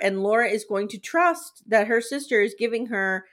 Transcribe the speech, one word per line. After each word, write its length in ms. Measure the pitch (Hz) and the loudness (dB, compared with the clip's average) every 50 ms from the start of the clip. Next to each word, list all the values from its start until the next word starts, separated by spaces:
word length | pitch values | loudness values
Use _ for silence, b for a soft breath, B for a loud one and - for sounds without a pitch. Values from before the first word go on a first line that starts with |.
and 200 | - 196 196 190 | 2 0 0 0
Laura 260 | 196 202 220 226 240 202 | 0 2 2 2 2 2
is 160 | 208 220 - | 0 -2 -4
going 240 | - 208 196 202 208 | -4 -4 -4 -4 -4
to 100 | - 190 | -8 -12
trust 640 | - - - 330 349 349 330 320 - - _ - - - | -12 -4 0 2 2 2 2 0 -6 -18 _ -16 -4 2
that 180 | 220 220 208 220 | 2 2 4 4
her 120 | 233 233 | 0 0
sister 400 | 233 - 269 285 277 - 254 208 | 0 -2 -6 -6 -4 0 2 2
is 140 | 202 - 202 - | 2 2 0 -2
giving 280 | 226 233 226 226 254 | -4 -2 -2 -4 -6
her 400 | 226 233 196 190 190 190 185 b b | -4 -4 -2 -2 -2 -2 -4 b b